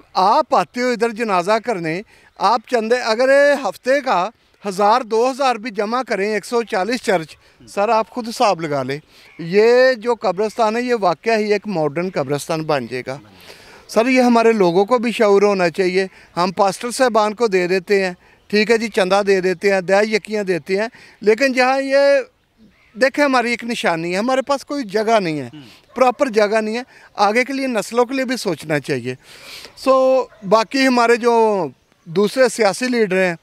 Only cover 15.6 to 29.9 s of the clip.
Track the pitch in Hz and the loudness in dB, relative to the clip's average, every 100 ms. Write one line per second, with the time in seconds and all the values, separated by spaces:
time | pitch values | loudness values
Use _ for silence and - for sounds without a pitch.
15.6 | 175 156 185 185 190 - - - 185 180 | 0 0 -2 0 -4 -8 -10 -4 -2 0
16.6 | 196 - 240 226 254 220 214 208 233 185 | 0 -2 -6 0 2 2 0 0 0 0
17.6 | 175 185 175 196 190 180 _ _ _ 208 | 0 -2 0 0 0 -6 _ _ _ 0
18.6 | 214 226 226 208 185 196 202 196 185 175 | 2 2 0 -2 2 2 2 2 0 0
19.6 | 202 196 175 196 220 214 - 214 190 175 | 0 0 2 2 2 -2 -4 -6 -2 -4
20.6 | 143 190 226 - - _ 190 220 269 254 | -2 -4 -4 -10 -20 _ 0 2 2 2
21.6 | 254 269 269 269 277 277 - _ _ _ | 0 0 0 2 4 2 0 _ _ _
22.6 | 220 _ _ 208 262 294 294 254 233 233 | _ _ _ -2 0 2 2 2 0 -4
23.6 | 240 233 214 165 170 185 240 262 262 277 | -6 -4 -2 -2 -2 -2 0 -2 0 -4
24.6 | - 285 214 202 214 226 175 151 123 151 | -4 -8 -4 -2 2 2 0 -4 -8 -14
25.6 | 120 - _ - 254 240 277 214 208 220 | -20 -20 _ 0 0 0 -2 0 0 0
26.6 | 214 226 254 - - - 202 220 247 269 | -2 -6 -10 -18 -12 0 0 2 -2 -4
27.6 | 269 226 - 233 240 269 247 254 208 160 | -4 -4 -2 -2 0 -2 -4 -4 -4 -6
28.6 | 156 147 135 135 120 127 - - - - | -4 -4 -2 -6 -6 -10 -14 -20 -20 -20
29.6 | - - 269 | -20 -4 2